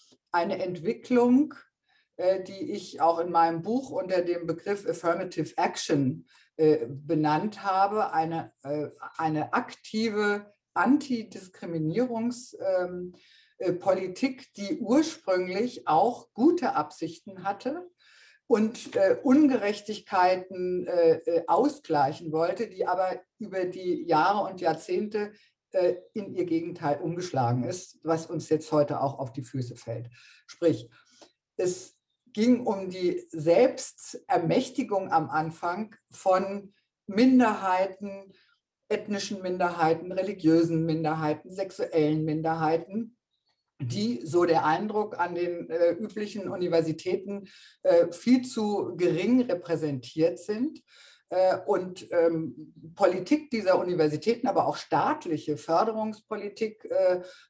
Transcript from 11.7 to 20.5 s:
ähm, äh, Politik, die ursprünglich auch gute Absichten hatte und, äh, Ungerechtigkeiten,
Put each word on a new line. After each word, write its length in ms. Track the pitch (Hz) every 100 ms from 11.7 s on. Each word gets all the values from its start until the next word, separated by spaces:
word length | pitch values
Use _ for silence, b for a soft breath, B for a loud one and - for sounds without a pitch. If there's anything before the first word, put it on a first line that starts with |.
| 165 156 185 247 226 233 240 - -
ähm, 540 | - 185 180 180 180 b b b b _
äh, 140 | 185
Politik, 800 | - 196 185 185 - 269 262 - -
die 240 | 196 -
ursprünglich 1080 | 208 269 320 - - 185 180 185 240 - -
auch 460 | 156 214 247 -
gute 400 | - 277 349 -
Absichten 680 | - 151 - 160 - - 190
hatte 440 | 190 202 254 320 359 _ b b b b -
und, 480 | 220 220 - - -
äh, 220 | 190 -
Ungerechtigkeiten, 1700 | - 269 294 247 202 208 - 208 - 196 180 185 -